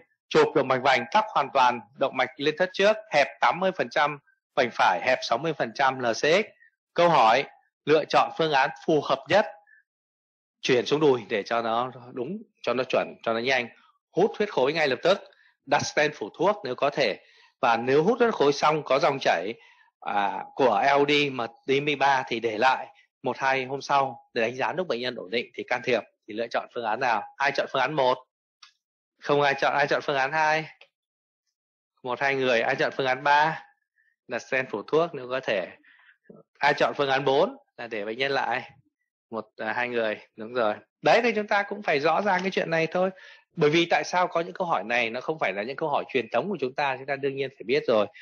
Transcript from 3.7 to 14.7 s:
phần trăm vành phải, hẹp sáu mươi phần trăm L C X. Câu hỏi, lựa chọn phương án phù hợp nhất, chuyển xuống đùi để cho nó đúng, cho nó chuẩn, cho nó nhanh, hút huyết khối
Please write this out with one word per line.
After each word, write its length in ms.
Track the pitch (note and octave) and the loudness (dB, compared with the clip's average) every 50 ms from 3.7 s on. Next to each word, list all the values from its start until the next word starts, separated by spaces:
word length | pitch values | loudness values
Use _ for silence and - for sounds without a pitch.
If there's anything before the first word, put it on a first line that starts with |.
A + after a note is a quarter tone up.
| F3+ | 0
phần 120 | - C3 A#2+ | -2 -4 -2
trăm 280 | - D#3 D3 D3 D3 C#3 _ _ _ _ _ _ - | 0 0 0 0 -2 -6 _ _ _ _ _ _ 0
vành 160 | - C3 A#2 | 0 0 0
phải, 280 | - - C3+ C3+ - A#2+ | 2 2 2 2 2 2
hẹp 160 | - B2+ B2+ - | 2 0 0 0
sáu 160 | - - A#2+ A#2+ | 0 -2 -4 -2
mươi 140 | D3+ E3 | -2 -4
phần 200 | D3 - C#3 A#2 G#2+ | -4 -4 -4 -6 -2
trăm 260 | - C#3 C3 C3 B2+ | 0 0 0 0 0
L 60 | B2+ A#2 | -2 -2
C 40 | A2+ | -2
X. 280 | - - D3 E3 G3+ A3 - _ _ _ _ _ _ _ _ - | 0 2 2 2 2 0 -2 _ _ _ _ _ _ _ _ 0
Câu 140 | E3 E3+ F3 | 2 4 4
hỏi, 360 | D#3+ C#3+ A#2 A2 A#2 C3+ C#3+ - - _ _ _ _ _ - | 6 6 6 6 6 4 2 -2 -10 _ _ _ _ _ 0
lựa 200 | C#3+ D3+ D#3 - | 2 2 2 2
chọn 260 | - - C#3+ B2 A#2+ - - | 2 2 2 2 2 0 -2
phương 140 | E3 D#3+ | -2 0
án 180 | D3 C3 C3+ D3 D3+ - - | 2 2 2 0 -2 -6 -2
phù 140 | - D#3+ D3 | 0 2 2
hợp 240 | C#3 - C#3 - - C3+ | 2 0 -2 -2 0 2
nhất, 180 | E3+ G3+ A3+ - - - _ _ _ _ _ _ _ _ _ _ _ _ _ _ _ _ _ _ _ _ | 2 2 2 2 -4 -18 _ _ _ _ _ _ _ _ _ _ _ _ _ _ _ _ _ _ _ _
chuyển 260 | - - C3 A#2+ A2 | 0 2 2 2 2
xuống 140 | - C#3+ D3+ | 0 0 2
đùi 220 | D#3 C#3+ C3 A#2+ G2+ - | 4 4 4 2 0 -4
để 140 | A#2 G2+ | -4 -4
cho 200 | F#2+ - A#2+ A#2 | -4 -2 -2 -2
nó 280 | A2+ A2+ A2 A#2 B2 C3 B2+ B2+ B2 B2 | -2 0 -2 -2 -2 -4 -8 -14 -18 -14
đúng, 300 | B2+ C3 A#2+ C#3+ G3 A3 - _ _ _ | -10 -10 -8 -8 -8 -12 -12 _ _ _
cho 120 | - B2 A#2+ | -4 -4 -2
nó 100 | B2+ C3 | -2 -2
chuẩn, 300 | - - G#2+ F2+ - - - | 0 0 -2 -2 -2 -8 -8
cho 100 | - B2 | -4 -4
nó 60 | A2+ A#2 | -4 -2
nhanh, 300 | A#2 C3 C3+ B2+ A#2+ A2+ - _ _ _ _ _ _ _ | -2 -2 -2 -2 -2 -6 -12 _ _ _ _ _ _ _
hút 180 | - D#3+ G3 A3 - - | 0 0 0 0 0 -2
huyết 140 | G#3 G3+ | -4 -2
khối 200 | - D3 B2+ C#3 | 0 0 0 2